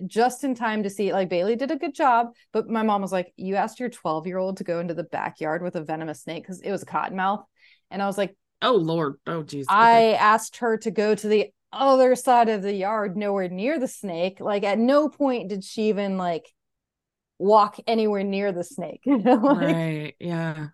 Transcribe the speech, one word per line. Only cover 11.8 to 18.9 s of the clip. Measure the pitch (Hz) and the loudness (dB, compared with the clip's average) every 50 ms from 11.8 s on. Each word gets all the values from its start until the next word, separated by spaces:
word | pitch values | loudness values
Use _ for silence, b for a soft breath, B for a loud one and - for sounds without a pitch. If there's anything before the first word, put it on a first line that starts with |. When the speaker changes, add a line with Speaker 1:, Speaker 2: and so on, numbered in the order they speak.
| 269 277 269 262 254 254 254 | 4 4 6 6 6 6 4
Speaker 1:
side | 247 - 262 247 240 233 226 | 2 4 4 6 6 6 4
of | 220 202 185 | 2 -2 -2
the | 202 208 | -4 -4
yard, | 196 185 196 226 220 202 202 175 | -2 -2 -2 -2 -2 -2 -4 -4
nowhere | 208 208 202 196 202 185 180 | -4 -2 -2 -2 -2 -2 -4
near | 180 180 202 262 320 302 | -4 -4 -4 -2 -2 -2
the | 254 - | -4 -6
snake. | - - - 196 170 165 175 185 190 - | -6 -8 -10 -8 -4 -2 -2 -4 -4 -4
Like, | - 214 208 202 202 | -4 -4 -2 -2 0
at | 202 196 220 | 0 0 2
no | 226 247 285 294 311 285 | 2 4 4 4 2 0
point | - - 285 269 254 233 170 190 | -2 -2 -2 -2 -2 -2 -4 -6
did | 208 196 196 | -8 -8 -10
she | - - 233 214 214 | -10 -6 -2 0 0
even, | 202 196 202 196 190 185 | 0 0 -2 -4 -2 -2
like, | 180 175 170 156 - - _ _ _ _ _ _ _ _ _ _ _ _ _ _ _ _ _ - | -2 -2 -4 -4 -6 -12 _ _ _ _ _ _ _ _ _ _ _ _ _ _ _ _ _ -2
walk | 175 196 214 214 202 208 - - - | 2 6 6 6 6 4 0 -6 -2
anywhere | - 233 226 220 214 208 196 196 | 0 0 2 2 2 0 0 -2
near | 202 196 196 202 202 190 | -2 -2 -2 -2 -2 -2
the | 175 175 | -4 -6
snake, | - - - 170 156 | -8 -8 -12 -10 -10